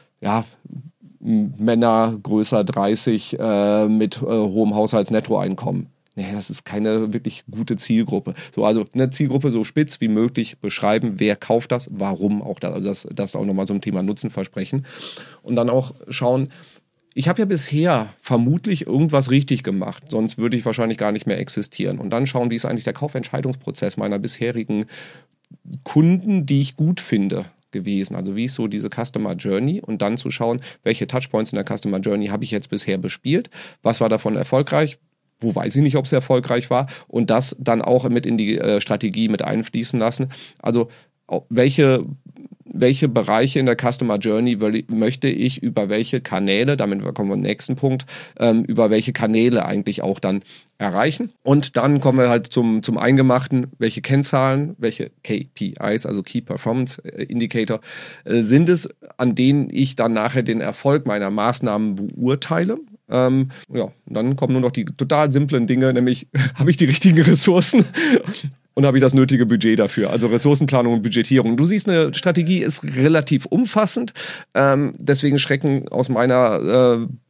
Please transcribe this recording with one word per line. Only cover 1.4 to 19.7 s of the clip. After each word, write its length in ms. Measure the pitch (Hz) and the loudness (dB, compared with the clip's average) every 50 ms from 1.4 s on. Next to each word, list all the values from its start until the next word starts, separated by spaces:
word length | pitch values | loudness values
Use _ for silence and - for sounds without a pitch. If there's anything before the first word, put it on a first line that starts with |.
| 104 98 - - | 0 0 -2 -2
Männer 600 | 107 117 117 113 120 117 113 113 113 113 113 107 98 | 0 2 2 4 4 4 4 4 2 0 -2 -4 -4
größer 400 | - 104 107 107 - - 110 101 | -2 0 0 0 2 0 0 0
dreißig, 720 | 90 - 98 98 101 110 107 - 127 110 104 - - - - | 0 -2 0 0 0 0 0 0 0 -2 -2 -2 -6 -8 -4
äh, 520 | 107 113 104 101 101 101 104 107 107 107 | -2 0 0 2 2 2 2 2 2 2
mit, 320 | 110 107 107 98 - - | 2 2 2 0 -2 -4
äh, 40 | 113 | -4
hohem 480 | - 113 113 107 104 92 110 110 104 104 | -2 0 0 0 0 0 0 0 2 2
Haushaltsnettoeinkommen. 1120 | 107 107 110 - 110 98 - 110 107 - - 113 98 98 98 95 - - 95 95 92 - - _ _ _ _ _ | 0 0 2 2 0 0 0 0 -2 -2 0 -2 -2 -2 -2 -4 -6 -6 -6 -6 -6 -6 -10 _ _ _ _ _
Nee, 120 | 101 95 92 104 | -12 -10 -8 -8
das 160 | 104 95 - | -10 -10 -10
ist 160 | - - - | -12 -14 -12
keine 480 | - - 104 107 110 110 110 110 107 104 | -10 -6 -4 -2 0 0 0 0 -2 -4
wirklich 300 | 113 - 110 - - - - | -6 -6 -8 -10 -10 -14 -12
gute 260 | - 107 113 - 120 101 | -8 -6 -6 -4 -4 -4
Zielgruppe. 560 | - - 117 113 113 95 107 95 - - 92 - - - - | -2 0 2 2 2 0 -2 -4 -4 -6 -10 -12 -14 -10 -4
So, 120 | - 107 | 0 2
also 200 | 107 110 113 107 - - | 2 2 2 -2 -2 -2
eine 160 | 127 131 131 | -2 -2 -2
Zielgruppe 400 | 131 - 151 135 127 139 139 143 | 0 -2 -2 0 0 0 0 0
so 120 | 117 113 110 | 0 -2 -2
spitz 360 | - - 151 151 - - - | -2 -2 -2 -2 -2 -2 -2
wie 80 | 117 113 | -2 0
möglich 500 | 107 107 113 127 131 - 113 - - - | 2 2 2 0 0 -2 -6 -6 -8 -10
beschreiben, 560 | - 101 - - - 104 107 113 117 117 101 92 | -8 -8 -6 -2 0 0 2 2 0 -2 -2 0
wer 180 | 107 107 104 | 0 0 0
kauft 360 | - - - 113 117 117 - | -2 -2 0 0 0 0 -2
das, 180 | 123 123 - - | -4 -4 -4 -6
warum 500 | - 101 98 98 95 82 95 101 104 104 | -8 -6 -6 -4 -4 -2 -2 -2 -2 -2
auch 180 | 101 - 101 - | -4 -8 -8 -8
das, 140 | - 90 82 | -8 -8 -6
also 140 | 95 95 98 | -6 -4 -6
das, 200 | 98 - - - - | -6 -6 -10 -10 -8
das 220 | - 101 98 - | -8 -6 -6 -6
auch 100 | 101 104 | -4 -4
nochmal 220 | 101 95 95 98 95 | -2 -2 -2 -2 -2
so 60 | 101 | -4
ein 80 | 98 | -4
Thema 200 | - 107 95 92 | -4 -4 -4 -2
Nutzenversprechen. 840 | 92 95 104 - - 110 - - 95 - - 101 95 - - 135 135 - - - - - - - - - - - | -2 -2 -4 -4 -6 -8 -6 -8 -8 -8 -8 -10 -8 -6 -6 -6 -6 -8 -12 -16 -16 -16 -16 -16 -18 -20 -20 -16
Und 140 | - - 123 | -8 -4 -2
dann 140 | 117 117 123 | 0 0 2
auch 240 | 120 131 127 131 - - - - | 2 0 0 -2 -8 -18 -16 -12
schauen, 400 | 131 - 127 120 127 131 131 131 - - - - - _ _ _ _ _ _ _ _ | -8 -4 0 0 0 0 0 -4 -8 -14 -20 -20 -20 _ _ _ _ _ _ _ _
ich 140 | 131 135 165 | -2 0 0
habe 120 | 180 - | 0 0
ja 60 | 214 | 0
bisher 680 | 196 196 160 - - 147 151 160 180 156 120 110 104 - _ | 0 0 -2 -2 -2 0 0 2 2 2 2 0 -4 -10 _
vermutlich 640 | - - 131 117 117 127 151 180 - 220 190 139 151 - | -4 0 2 2 4 2 2 0 0 -2 -4 -2 -2 -2
irgendwas 440 | 98 135 160 160 151 139 135 127 | 0 2 2 2 2 2 2 2
richtig 320 | 127 139 139 135 135 113 - | 2 2 2 2 -2 -4 -2
gemacht, 400 | 92 | -4